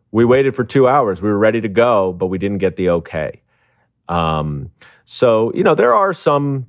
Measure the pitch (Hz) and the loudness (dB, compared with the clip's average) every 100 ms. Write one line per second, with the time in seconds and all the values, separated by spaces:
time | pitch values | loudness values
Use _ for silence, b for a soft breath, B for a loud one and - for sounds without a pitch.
0 | _ 110 120 127 135 - 117 139 127 139 | _ 0 4 4 2 -2 -2 2 4 4
1 | 113 90 104 101 110 113 107 98 120 110 | 0 -2 -2 2 2 0 -2 0 2 2
2 | 95 87 92 92 98 101 92 90 90 85 | 0 -2 -4 -4 -4 -2 -4 -2 -2 -2
3 | 82 80 73 - _ _ _ _ _ _ | -4 -8 -8 -10 _ _ _ _ _ _
4 | - 85 80 78 76 71 69 _ b b | -8 -4 -2 -2 -4 -8 -12 _ b b
5 | - - 123 110 113 - 196 156 120 117 | -12 -2 2 2 0 0 0 2 2 2
6 | 196 170 - 143 143 139 | 0 -2 0 0 -2 -6